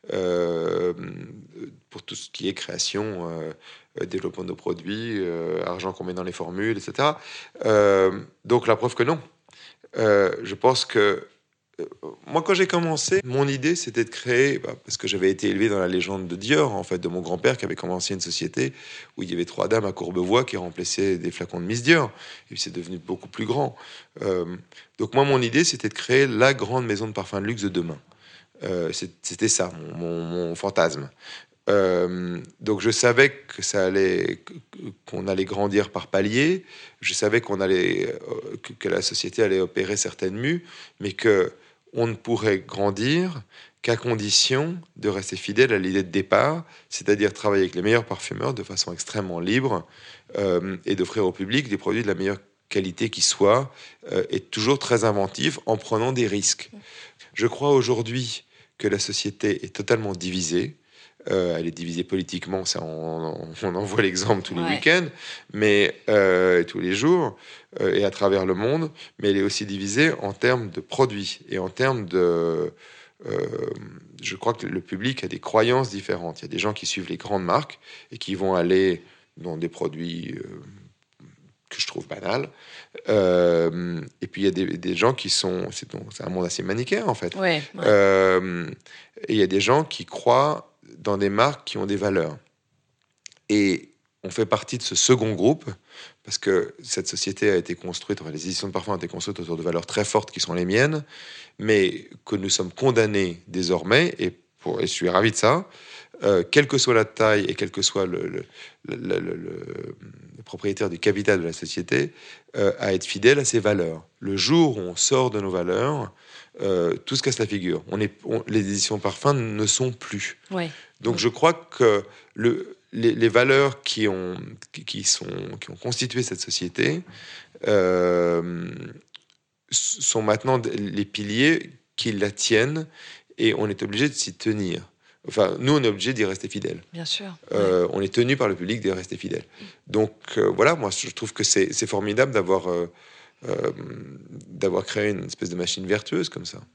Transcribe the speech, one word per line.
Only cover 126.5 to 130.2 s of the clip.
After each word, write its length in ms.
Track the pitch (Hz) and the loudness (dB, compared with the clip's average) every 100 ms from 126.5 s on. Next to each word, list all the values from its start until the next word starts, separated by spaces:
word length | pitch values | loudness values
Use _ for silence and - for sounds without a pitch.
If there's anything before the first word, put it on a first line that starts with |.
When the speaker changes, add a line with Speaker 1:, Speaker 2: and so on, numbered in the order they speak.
| - 90 - - 160 180 - - - - - - | -4 -4 -2 0 0 -6 -18 -18 -20 -20 -8 2
Speaker 1:
euh, 1040 | 104 92 90 90 87 87 85 87 85 87 85 87 127 _ - _ _ _ _ _ | 4 4 4 4 4 4 2 -2 -6 -8 -10 -14 -16 _ -20 _ _ _ _ _
s-, 280 | - - - | -2 -2 -2
sont 200 | - 113 | -2 0